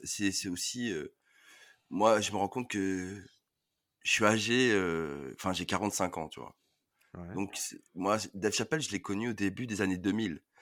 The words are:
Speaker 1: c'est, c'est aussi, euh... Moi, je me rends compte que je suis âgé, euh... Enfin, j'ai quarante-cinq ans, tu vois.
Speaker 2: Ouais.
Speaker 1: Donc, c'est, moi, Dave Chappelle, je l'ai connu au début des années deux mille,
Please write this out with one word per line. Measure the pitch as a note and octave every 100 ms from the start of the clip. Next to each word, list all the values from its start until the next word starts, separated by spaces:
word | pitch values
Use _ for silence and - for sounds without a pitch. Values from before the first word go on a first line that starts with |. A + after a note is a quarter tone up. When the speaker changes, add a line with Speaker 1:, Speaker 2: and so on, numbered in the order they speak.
Speaker 1:
c'est, | - - G2+
c'est | F#2+ G2+
aussi, | F2 - B2 A#2+
euh... | E2 D2 - _ _ - - - _ _
Moi, | F#2+ A2 G#2+
je | G#2
me | G2+
rends | G2
compte | B2+ A#2+
que | G#2 F#2+ F#2 F#2 G2+ - _ _ _ _ _ _ _
je | -
suis | - G#2+
âgé, | A2 G#2 A#2+ B2+
euh... | G#2 F2+ E2 D#2+ C#2+ C2+ -
Enfin, | F#2
j'ai | F2 E2+
quarante-cinq | F#2 G#2 - F#2 E2+
ans, | D#2
tu | -
vois. | A1+ - _ _ _ _ _ F2+
Speaker 2:
Ouais. | F2
Speaker 1:
Donc, | F2+ G2 -
c'est, | - - - F2
moi, | F#2+ A2 G#2+
Dave | G2 G#2
Chappelle, | - A#2 D#3
je | C3+
l'ai | G2+
connu | - G2+ A#2+
au |
début | G#2 G2 F#2+ B2
des | G2+
années | F#2+ F2+
deux | G2
mille, | G#2+ G#2+ D2+ - _